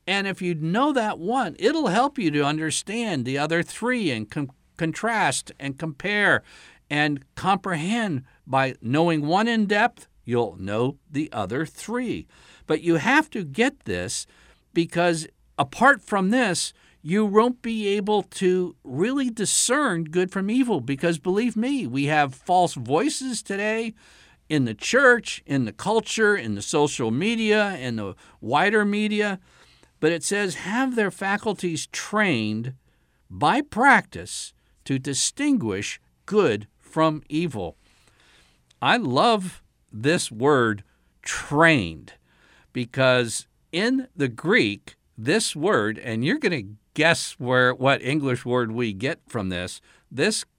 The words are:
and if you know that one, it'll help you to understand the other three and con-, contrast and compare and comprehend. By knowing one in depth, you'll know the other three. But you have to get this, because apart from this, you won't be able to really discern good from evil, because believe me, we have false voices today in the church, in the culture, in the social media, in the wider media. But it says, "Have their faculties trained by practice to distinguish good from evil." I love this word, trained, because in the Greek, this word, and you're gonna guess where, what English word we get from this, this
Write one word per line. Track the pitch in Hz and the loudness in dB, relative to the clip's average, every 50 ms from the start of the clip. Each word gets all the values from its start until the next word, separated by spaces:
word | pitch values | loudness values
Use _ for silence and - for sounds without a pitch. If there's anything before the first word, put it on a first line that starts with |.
| _ | _
and | 175 190 196 196 | -2 -2 -2 -2
if | 196 180 - | -2 -4 -4
you | 185 175 170 | -4 -4 -4
know | 151 156 160 180 226 277 302 277 | -2 -2 -2 0 2 2 2 2
that | 254 214 214 175 - | 0 0 -2 -4 -6
one, | 165 202 247 269 233 165 - - | -4 -4 -2 -2 -2 -4 -4 0
it'll | 196 254 302 330 294 196 | 0 0 2 0 0 0
help | 175 226 262 285 - 262 | 2 2 2 0 0 -2
you | 190 156 | -2 0
to | 143 147 143 | 2 2 0
understand | 143 151 156 160 156 143 - - - 208 240 233 214 170 131 117 | 0 0 -2 -2 -4 -4 -4 -6 -6 -6 -6 -4 -4 -4 -4 -4
the | 131 135 | -2 -2
other | 139 147 156 165 170 | -2 -2 0 0 -2
three | 165 - - - 214 247 254 240 202 151 | -2 -4 -6 -6 -2 -2 -2 0 0 -2
and | 120 110 104 - | -2 -4 -6 -6
con-, | - 156 143 131 - _ _ _ _ - | -6 -6 -6 -8 -10 _ _ _ _ -6
contrast | 165 160 156 - - 226 226 208 180 143 135 - - - - - | -4 -4 -4 -2 -2 -2 0 2 2 2 0 -2 -6 -10 -12 -12
and | 139 139 135 - | -10 -10 -8 -8
compare | 160 160 143 - - 196 208 208 202 180 139 - - - - - - - - _ _ - | -8 -10 -8 -6 -4 -2 0 2 4 4 4 2 0 -4 -20 -20 -20 -20 -20 _ _ -4
and | 147 147 151 151 147 135 - _ - | 0 0 0 0 0 -4 -8 _ -12
comprehend. | - - 185 196 190 - 196 175 147 156 190 226 240 220 196 151 127 131 _ _ _ _ | -4 0 0 0 0 0 -4 -4 -2 -2 -2 -2 -2 -2 -2 -4 -6 -6 _ _ _ _
By | 123 131 135 135 131 - - | -2 0 0 0 0 -2 -6
knowing | - 113 135 156 170 175 165 151 143 | -4 0 2 2 4 4 2 0 0
one | 147 175 196 220 233 | 0 0 2 2 2
in | 233 226 208 | 0 0 0
depth, | 190 208 208 233 247 - - - _ _ _ - | 2 2 2 2 0 0 -4 -20 _ _ _ -6
you'll | 117 120 120 117 98 90 | -2 0 0 0 0 -4
know | 95 95 101 104 113 123 135 143 - _ _ | -8 -6 -4 -2 0 0 -2 -2 -6 _ _
the | 143 139 160 - | -6 -6 -6 -4
other | - 110 98 90 117 143 160 | -4 -6 -4 -4 -4 -4 -6
three. | - - - - - 226 247 254 214 139 - - - _ - - - - - _ | -6 -10 -14 -10 -8 -6 -4 -4 -4 -6 -6 -8 -12 _ -20 -20 -20 -20 -10 _
But | - 160 156 | -2 -2 0
you | - 170 165 | 2 2 2
have | 156 139 226 269 311 311 - | 2 2 2 2 2 2 0
to | - 226 175 | -4 -8 -8
get | 139 135 214 240 277 - - - | -6 -2 0 0 0 -2 -4 -8
this, | 110 90 87 90 131 - - - - _ _ _ _ _ _ _ _ | -6 -4 -4 -4 -4 -6 -8 -10 -12 _ _ _ _ _ _ _ _
because | - 170 170 170 - 170 175 175 165 156 160 - - _ _ _ _ - | -2 -2 -2 0 0 2 2 2 2 0 -4 -10 -14 _ _ _ _ -4
apart | 143 135 - - 226 277 277 214 | -4 -2 0 4 4 4 4 4
from | - - 214 196 185 190 | 0 -2 -2 0 2 2
this, | 233 262 240 196 165 - - - - _ _ _ _ _ | 2 2 2 0 0 -2 -4 -6 -10 _ _ _ _ _
you | - 147 185 214 214 | -6 -2 0 0 2
won't | 202 196 214 233 254 247 - | 4 4 4 4 4 2 -4
be | - 226 226 220 208 196 | -6 -6 -4 -2 -2 0
able | 202 208 190 208 208 202 | 0 0 0 0 0 0
to | 190 - - - 190 180 185 185 180 - - _ | -2 -4 -4 0 2 2 4 2 0 -2 -6 _
really | - 139 127 143 190 247 269 285 262 247 | -14 -8 -4 -2 0 0 0 0 -2 -2
discern | 226 214 196 - - - - - 247 294 285 240 175 165 165 | -2 -4 -2 0 0 0 2 2 2 2 2 0 0 -2 -2
good | 151 160 180 185 185 | -2 0 0 0 0
from | - 196 190 202 | -2 -4 -2 0
evil, | 226 262 262 240 202 143 | 2 2 2 2 0 -2
because | 113 131 139 131 175 170 170 147 | -2 -4 -4 0 0 0 0 0
believe | - 185 185 208 247 240 - | -2 -2 0 0 0 0 0
me, | 214 233 269 285 262 180 | -2 -2 -2 -2 -2 -4
we | 117 123 139 139 | -4 -2 -2 0
have | 143 156 151 147 139 131 | 2 2 2 2 2 -2
false | - - - 180 185 175 147 - | -6 -2 2 2 4 4 2 0
voices | 143 113 117 139 170 254 302 302 - 262 262 233 214 | -4 -4 0 2 2 2 0 -2 -4 -6 -6 -6 -6
today | - - 196 196 208 214 220 226 233 226 220 _ _ - - - - _ _ _ _ - | -6 -6 -4 -4 -2 -2 -2 -2 -4 -6 -8 _ _ -20 -20 -20 -20 _ _ _ _ -2
in | 151 147 127 | 0 0 0
the | 113 110 | 0 -4
church, | - - - 226 262 285 247 240 - - - - - - | -6 -4 0 2 6 6 6 6 4 2 -4 -10 -10 -6
in | - 139 135 120 | -4 -2 -2 -2
the | 104 | -2
culture, | - - - 190 220 226 214 - - 226 220 208 202 | -4 -6 -2 0 0 0 0 -2 0 2 4 4 4
in | 190 113 110 101 | 2 0 -4 -6
the | 101 | -6
social | - - - 147 147 139 - - 123 110 | -4 -2 2 2 2 2 0 -2 -2 -2
media, | 113 139 185 226 233 226 220 214 208 214 208 202 185 | 0 0 0 0 0 0 2 2 2 2 2 0 -2
in | 139 127 123 117 | -6 -6 -6 -6
the | 110 101 98 - - - - - _ | -6 -6 -8 -10 -14 -18 -20 -20 _
wider | - 107 131 147 185 202 226 214 208 | -4 0 2 2 4 4 2 2 2
media. | 202 202 208 214 214 208 208 208 208 190 185 _ _ _ _ _ _ _ _ _ _ _ _ | 0 0 0 -2 0 0 0 -2 -2 -4 -6 _ _ _ _ _ _ _ _ _ _ _ _
But | 151 160 | 0 0
it | 170 160 | 0 0
says, | - - 196 202 208 185 143 | -2 -2 -2 -2 -2 -2 -4
"Have | - - 185 214 247 269 262 247 | -6 -4 0 0 2 2 0 0
their | 233 208 185 | 0 0 0
faculties | - - 196 196 202 202 - 220 190 - - 175 160 143 - - | -2 -4 -4 -2 -2 -2 -2 -4 -4 -2 -4 -4 -4 -4 -6 -8
trained | - - - - 208 214 208 190 139 113 107 107 107 110 120 131 131 - _ _ _ _ _ _ _ _ _ - | -10 -10 -8 -4 0 0 2 2 2 0 0 -2 -4 -4 -6 -8 -10 -14 _ _ _ _ _ _ _ _ _ -16
by | 95 92 139 160 208 277 | -4 0 2 2 2 2
practice | 294 - - 214 262 285 247 196 - - - - - - - - - - - _ _ _ _ _ - | -2 -4 0 2 6 6 6 6 4 0 -8 -14 -12 -12 -12 -12 -12 -14 -16 _ _ _ _ _ -6
to | - 139 131 | -4 -4 -4
distinguish | 131 143 135 - - - - - 285 302 277 214 117 107 92 98 101 - - - _ _ _ _ _ | -2 -4 -4 -2 -2 -4 -2 -2 0 2 2 2 0 -2 -4 -4 -4 -8 -10 -12 _ _ _ _ _
good | - 196 214 190 131 104 104 107 - _ _ | 0 2 4 4 4 2 0 -4 -10 _ _
from | _ - - 160 160 160 156 151 - - | _ -6 0 0 2 2 0 -2 -8 -6
evil." | 147 160 175 160 117 104 90 78 - _ _ _ _ _ _ _ _ _ _ _ _ _ _ _ _ _ _ _ _ - | -4 -2 -2 -2 -4 -6 -8 -8 -10 _ _ _ _ _ _ _ _ _ _ _ _ _ _ _ _ _ _ _ _ -2
I | 120 135 202 | 0 2 2
love | 247 208 131 123 143 196 240 226 208 185 170 - - - _ _ _ _ _ | 2 2 2 2 4 4 4 4 2 0 -4 -12 -14 -20 _ _ _ _ _
this | - 107 117 143 175 170 - - | -10 -4 0 2 2 2 0 -4
word, | - 107 127 147 147 127 117 110 107 104 - _ _ _ _ _ _ _ | -4 0 2 4 4 4 4 2 0 -2 -8 _ _ _ _ _ _ _
trained, | - - - - - - 143 151 165 165 156 123 92 82 80 67 - - - _ _ _ _ _ _ _ _ _ _ _ | -10 -8 -8 -8 -6 -2 2 6 6 6 6 4 2 -2 -6 -10 -16 -20 -20 _ _ _ _ _ _ _ _ _ _ _
because | - 127 123 113 - 135 131 127 127 123 120 113 - - - _ _ _ _ _ | -8 -8 -8 -6 -2 2 4 4 4 4 2 0 -4 -8 -10 _ _ _ _ _
in | - 170 214 247 262 269 254 - _ | -4 -2 0 0 0 0 -2 -6 _
the | 151 139 127 | -4 -4 -2
Greek, | 113 - - 165 226 233 131 101 101 - _ - - _ _ _ _ | -4 -4 0 2 2 2 2 2 -2 -6 _ -18 -20 _ _ _ _
this | - 107 131 185 226 220 - - | -6 -2 0 0 0 0 -2 -4
word, | 151 151 202 196 120 104 107 110 - | -2 0 2 2 2 2 0 -2 -6
and | - 123 110 110 123 | -6 -6 -4 -2 0
you're | 160 269 311 | 0 0 0
gonna | - 202 175 131 98 101 107 - _ _ - | 0 -2 -2 -4 -6 -10 -16 -20 _ _ -2
guess | 147 151 170 160 - - - - - | 2 2 2 2 2 -2 -8 -10 -8
where, | 131 123 127 127 127 123 123 | -2 0 2 4 4 4 2
what | - 127 135 135 - | 2 2 2 2 0
English | - 127 143 156 139 135 120 123 - | 0 -2 -2 -2 0 -2 -2 -2 -2
word | 123 123 123 120 110 | -2 0 0 0 -2
we | 110 120 123 110 | -2 -4 -4 -4
get | 98 95 120 143 170 - _ | -4 -4 -4 -6 -6 -8 _
from | - - 117 95 92 | -8 -6 -4 -4 -4
this, | 90 87 90 90 - - _ _ _ _ _ - | -4 -4 -6 -8 -10 -14 _ _ _ _ _ -10
this | - 123 165 214 214 - - - _ | -4 -2 0 0 0 -2 -6 -10 _